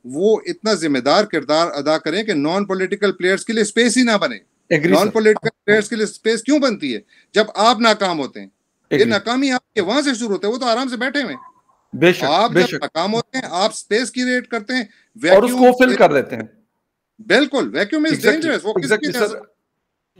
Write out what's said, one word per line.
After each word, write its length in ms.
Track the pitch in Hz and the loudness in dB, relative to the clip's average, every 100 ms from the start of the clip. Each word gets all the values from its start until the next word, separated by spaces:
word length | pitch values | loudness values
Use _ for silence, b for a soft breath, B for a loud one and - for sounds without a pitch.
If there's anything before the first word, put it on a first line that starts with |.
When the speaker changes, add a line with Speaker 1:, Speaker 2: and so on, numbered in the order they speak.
| 123 | -10
Speaker 1:
वो 360 | 139 202 214 165 | 0 2 2 -2
इतना 280 | 175 220 | -4 -2
जिम्मेदार 500 | 190 156 135 123 175 | 0 0 0 4 4
किरदार 460 | 208 165 127 151 170 | 2 -4 0 0 0
अदा 280 | 143 139 156 | -2 -2 -2
करें 280 | 156 180 214 | -2 -4 -2
कि 80 | |
नॉन 300 | 160 147 190 | -2 -2 -2
पॉलिटिकल 460 | 202 190 185 196 202 | -2 -4 -4 -2 -2
प्लेयर्स 340 | 185 180 190 | 0 -2 -2
के 80 | - | -2
लिए 120 | 226 | -2
स्पेस 320 | 214 226 240 247 | 0 2 2 2
ही 80 | |
ना 120 | 240 208 | 2 2
बने। 240 | 151 104 _ _ _ | -2 -6 _ _ _
Speaker 2:
Agree, 200 | 160 165 | 0 4
Speaker 1:
नॉन 120 | 190 | 2
Speaker 2:
सर। 60 | 208 | 2
Speaker 1:
पॉलिटिकल 400 | 220 214 214 - _ - | 2 2 2 -2 _ 0
प्लेयर्स 220 | 214 208 | 0 0
के 80 | 226 | -4
लिए 100 | 208 | -6
स्पेस 360 | - 220 226 | -4 -4 -2
क्यों 180 | 226 294 | 0 2
बनती 320 | 262 208 143 | 2 -2 -6
है 100 | 196 _ b b | -8 _ b b
जब 180 | 196 214 185 | -2 -2 2
आप 240 | 220 226 | 2 4
नाकाम 380 | 233 208 196 160 | 2 2 -2 -4
होते 220 | 127 107 | -8 -10
हैं? 60 | 98 | -20
ये 520 | _ _ _ _ 170 | _ _ _ _ 0
Speaker 2:
Agree। 120 | 233 | 2
Speaker 1:
नाकामी 400 | 202 208 254 277 | 0 -2 -2 -2
आपके 300 | 254 _ 220 | -4 _ -4
वहां 220 | 180 262 | -2 -2
से 120 | 285 | -2
शुरू 160 | 226 233 | -4 -4
होते 160 | 185 202 | -4 -4
हैं, 60 | |
वो 60 | 240 | -4
तो 80 | 254 | -2
आराम 220 | 226 262 | -2 -4
से 80 | 233 | -6
बैठे 260 | 254 285 | -6 -4
हुए 100 | 233 | -6
हैं। 80 | 135 - _ _ _ _ | -10 -16 _ _ _ _
Speaker 2:
बेशक, 300 | 131 165 175 | 2 2 2
Speaker 1:
आप 260 | - 165 220 | 0 0 2
जब 40 | |
Speaker 2:
बेशक। 200 | 160 240 | 2 0
Speaker 1:
नाकाम 360 | 147 143 156 190 | -2 -6 -4 -4
होते 280 | 226 - 262 | -4 -6 -10
हैं, 60 | |
आप 280 | 220 170 214 | -6 -4 -4
स्पेस 380 | - - 208 254 | -4 -4 -4 -2
क्रिएट 360 | 254 254 247 247 | -4 -4 -4 -4
करते 280 | 233 208 | -10 -6
हैं, 160 | 254 220 b b - 156 190 | -8 -8 b b -4 4 6
Speaker 2:
और 80 | |
उसको 140 | 247 254 | 4 6
Speaker 1:
वैक्यूम 140 | 254 | 4
Speaker 2:
फिल 240 | 247 254 247 | 6 2 6
कर 160 | 180 | 4
देते 240 | 143 117 117 | 4 0 -8
हैं। 140 | 110 _ _ _ _ _ _ _ | -12 _ _ _ _ _ _ _
Speaker 1:
बिल्कुल, 480 | 220 214 294 277 - | 0 2 2 -2 -2
वैक्यूम 380 | 156 302 311 311 | -2 -2 -2 -2
is 60 | |
Speaker 2:
Exactly, 220 | - - | 0 0
Speaker 1:
dangerous, 300 | 320 320 214 | 0 -2 -4
वो 80 | 185 | -4
किसी 160 | 196 262 | -4 -2
Speaker 2:
exactly, 240 | 214 302 | -2 -2
Speaker 1:
की 60 | 160 | -2
Speaker 2:
सर। 60 | |
Speaker 1:
नजर 260 | 208 - - _ _ _ _ _ _ | -4 -6 -16 _ _ _ _ _ _